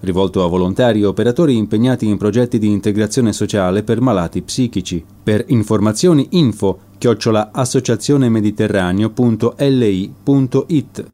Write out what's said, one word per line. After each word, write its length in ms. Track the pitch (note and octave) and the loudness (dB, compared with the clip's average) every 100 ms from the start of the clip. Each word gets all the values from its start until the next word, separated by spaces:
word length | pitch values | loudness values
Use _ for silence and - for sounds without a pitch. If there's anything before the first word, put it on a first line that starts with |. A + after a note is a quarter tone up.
rivolto 440 | F#2 F2+ G2 F#2+ | -2 0 0 0
a 40 | F2+ | 0
volontari 520 | F#2 F2+ F#2 B2 G#2+ | 0 -2 0 0 2
e 60 | G2+ | 0
operatori 500 | F#2+ A2 A#2+ E3+ A#2 | 0 -2 2 2 2
impegnati 500 | G#2 A2 B2+ B2 G#2+ | 0 0 0 0 0
in 100 | G2 | 0
progetti 440 | G2+ G#2+ A#2+ A#2+ | 0 0 0 0
di 80 | G#2 | 0
integrazione 640 | G2+ G#2+ G#2 G#2+ C3+ A#2 | 0 0 -2 -2 0 0
sociale 500 | F#2+ G#2 G#2+ F#2 F#2+ | 0 -2 0 0 0
per 180 | G#2+ A2+ | -2 0
malati 420 | C3 G2+ E2+ F#2 | 0 0 -2 -6
psichici. 640 | - - B2 G2+ F2 F2 - - | -8 -4 -2 -4 -6 -8 -10 -8
Per 220 | - G#2+ - | -2 -2 0
informazioni, 800 | B2 G#2+ G#2+ G2+ D#3 F3+ D#3 C3 | 0 2 0 0 2 2 2 2
info 500 | F#3 C3+ G#2 G2 F#2 - - | 0 0 0 -2 -4 -10 -4
chiocciola 540 | B2 A2 A#2+ G#2+ G#2+ | 0 0 0 0 -2
associazionemediterraneo 1600 | - B2+ C#3 B2 A2+ - C#3+ B2+ A2+ G#2 G#2 G#2+ G2+ F2+ F#2+ A2+ | -4 -2 -2 -2 -4 0 2 2 2 0 0 0 0 0 0 -2
punto 460 | A2 B2 G#2+ A#2+ - | 0 0 2 -2 0
L 240 | C#3+ C3 | 0 2
I 300 | A2+ F#2+ G2+ - | 2 0 -4 -6
punto 440 | - C#3 C3 C3+ - | 0 2 2 -2 0
it. 360 | D#3+ - - A2 | -2 -2 -14 -16